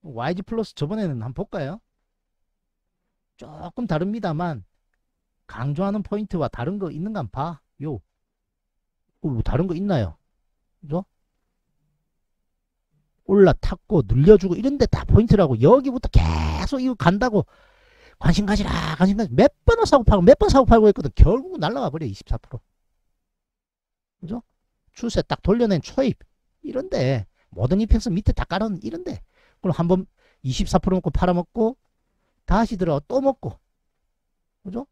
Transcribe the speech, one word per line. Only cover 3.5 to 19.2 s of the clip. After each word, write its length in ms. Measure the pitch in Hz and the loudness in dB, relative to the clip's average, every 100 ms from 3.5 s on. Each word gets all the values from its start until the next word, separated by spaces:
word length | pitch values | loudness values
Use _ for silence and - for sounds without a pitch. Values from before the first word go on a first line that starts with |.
| 151 170 - 247 | -18 -16 -10 -4
다릅니다만 760 | 156 185 226 196 151 175 135 92 _ _ _ _ _ _ _ _ | -4 -4 -4 -6 -4 -4 -8 -14 _ _ _ _ _ _ _ _
강조하는 560 | - 131 147 196 208 | -8 -6 -4 -4 -4
포인트와 440 | - 208 214 175 131 | -6 -8 -6 -4 -6
다른 300 | - 123 202 | -6 -8 -6
거 120 | 185 | -8
있는가 280 | 151 196 208 | -8 -10 -8
한번 120 | 120 | -10
봐. 300 | - 156 160 _ _ | -8 -8 -10 _ _
요. 120 | 156 120 | -10 -10
어, 60 | _ _ _ _ _ _ _ _ _ _ _ _ 165 | _ _ _ _ _ _ _ _ _ _ _ _ -8
뭐 140 | 120 | -4
다른 260 | - 131 185 | -4 -2 -4
거 80 | 170 | -4
있나요? 420 | 202 160 95 - _ _ _ _ _ _ | -4 -2 -4 -8 _ _ _ _ _ _
그죠? 240 | 151 160 190 _ _ _ _ _ _ _ _ _ _ _ _ _ _ _ _ _ _ _ _ _ - | -10 -10 -10 _ _ _ _ _ _ _ _ _ _ _ _ _ _ _ _ _ _ _ _ _ 0
올라탔고 760 | 196 185 131 - 190 _ 196 101 | 4 6 4 -2 -6 _ -2 2
눌려주고 480 | 113 156 208 185 170 | 2 6 6 4 -2
이런 220 | 254 285 | -4 0
데 80 | 247 | 0
다 180 | - - | -2 4
포인트라고. 560 | 202 226 202 165 117 | 4 6 4 4 4
여기부터 480 | 135 254 269 247 - | 6 6 4 -4 2
계속 720 | - 80 80 78 76 - 269 | 2 2 0 -2 -4 -6 -4
이거 120 | 254 240 | -4 0
간다고 500 | 170 196 247 208 - _ _ _ _ _ - _ | 0 2 0 0 -2 _ _ _ _ _ -20 _
관심 260 | - 175 208 | 0 2 0
가지라, 500 | 208 202 165 156 156 | -2 -2 -4 -4 0
관심 220 | 190 | 0
가지라. 180 | 202 | 0